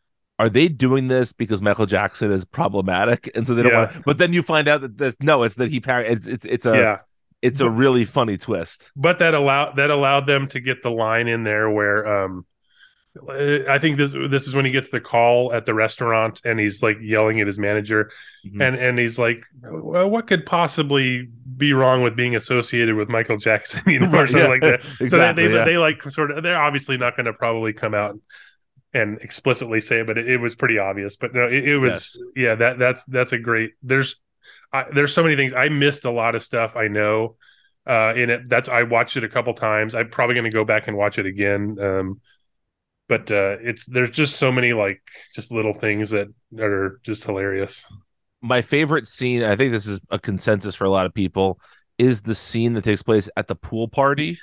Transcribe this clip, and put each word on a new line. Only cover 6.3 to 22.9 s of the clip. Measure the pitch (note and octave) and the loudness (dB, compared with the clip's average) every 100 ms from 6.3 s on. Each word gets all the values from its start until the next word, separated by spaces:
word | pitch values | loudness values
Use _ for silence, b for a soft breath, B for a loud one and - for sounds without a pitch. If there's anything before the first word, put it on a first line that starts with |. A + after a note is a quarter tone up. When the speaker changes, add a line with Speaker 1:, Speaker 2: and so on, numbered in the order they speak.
| A#2 | -10
Speaker 1:
it's | - A#2 B2 | -4 -2 2
a, | A2 | 4
Speaker 2:
Yeah. | A2+ G2+ _ _ _ _ | 4 0 _ _ _ _
Speaker 1:
it's | B2+ C#3 | -2 0
a | |
Speaker 2:
But | B2 | 0
Speaker 1:
really | A2+ C3+ B2+ | 4 4 4
funny | A2 C#3+ A#2 F#2+ | 2 0 0 -2
twist. | - G2 E2+ - - | -4 -6 -6 -12 -16
Speaker 2:
But | C#3 D#3 F3 | -2 0 2
that | E3+ | 2
allowed, | D#3 C#3 C#3 D3 C3+ | 4 2 2 0 0
that | C#3+ | 2
allowed | D3 C3+ C#3 C#3 | 2 4 2 2
them | C#3 C3+ | 0 0
to | C3 | -4
get | B2+ B2+ | -4 -4
the | B2+ | -4
line | A2+ A2 A2+ A#2 | -2 0 0 0
in | A#2 | -2
there | A2 G#2+ A2 | 0 0 0
where, | G#2+ G#2 G#2 G#2+ G2+ | 2 2 0 0 -2
um, | F#2+ F#2 - _ b b b b _ - C#3 | -2 -6 -16 _ b b b b _ -20 -12
I | C3+ C#3+ D3 C3+ C#3 | -4 -2 0 0 2
think | D#3+ C#3+ | 2 0
this, | C#3+ C3+ C#3 | -2 -2 -2
this | C3+ C3+ | -2 -2
is | |
when | C#3 C3+ | -2 0
he | |
gets | C3 B2+ | -2 -4
the | B2+ | -6
call | - A#2 A#2+ A#2+ B2+ | -2 2 4 4 2
at | A#2 | -2
the | A2+ | -2
restaurant | A2 A2 - A#2+ A2+ A2 - | 0 0 -2 0 0 0 -4
and | A#2+ A2+ | -4 -2
he's, | G#2+ G2+ | -2 0
like, | A2+ G#2+ | 0 -2
yelling | A2 G#2+ A2 A2 | 0 2 2 2
at | G2+ | -2
his | G2+ | -2
manager | G2+ G#2 G#2 A2 G#2+ B B B G2 | -2 -2 0 0 -2 B B B -12
Speaker 1:
Mm-hmm. | G2+ | -2
Speaker 2:
and, | C3 B2+ | -2 0
and | B2+ A#2+ | 0 0
he's | A#2+ A#2 | -2 0
like, | A#2 A#2 - C3+ | -2 -2 -8 -20
"Well, | A#2+ - - F3+ F#3+ | -16 -14 -4 0 2
what | A3+ A3+ | 0 0
could | F#3 - | -2 0
possibly | F3 E3 - C#3+ C#3+ B2+ B2 B2 A#2 C3 B2+ | 0 0 0 0 2 0 -2 -8 -16 -16 -2
be | C#3+ | 2
wrong | C3 C3 C3 | 4 4 4
with | A#2+ | 2
being | A2+ B2 A#2 | 0 0 -2
associated | - B2+ A#2 A#2+ A2+ | 0 -2 0 0 2